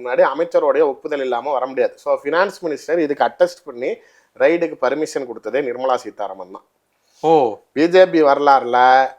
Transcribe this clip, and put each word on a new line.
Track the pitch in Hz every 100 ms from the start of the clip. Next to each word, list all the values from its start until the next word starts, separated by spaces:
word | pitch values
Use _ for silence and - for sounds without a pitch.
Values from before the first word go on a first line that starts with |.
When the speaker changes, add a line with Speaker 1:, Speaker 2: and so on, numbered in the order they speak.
Speaker 1:
முன்னாடி | 123 139 160
அமைச்சருடைய | 143 170 175 151 139
ஒப்புதல் | 147 131 156 143
இல்லாம | 131 120 139
வர | 131 131
முடியாது. | 131 110 -
So, | 147 135
ஃபினான்ஸ் | 143 165 202 -
மினிஸ்டர் | 170 139 - 175
இதுக்கு | 147 139
அட்டெஸ்ட் | 120 - - -
பண்ணி | 147 120 147 233 _ _ _ -
ரைடுக்கு | 139 170 160 151
பர்மிஷன் | 127 143 156 151 123
கொடுத்ததே | 107 107 131
நிர்மலா | 131 123 131
சீதாராமன் | 123 107 104 98 95 90
தான். | 98 _ _ _ _ _ _
Speaker 2:
ஓ. | 156 160 117 98 _
Speaker 1:
பி | 135 170
ஜே | 185 180
பி | 165
வரலாறுல | 143 139 143 131 123 123 127 131 131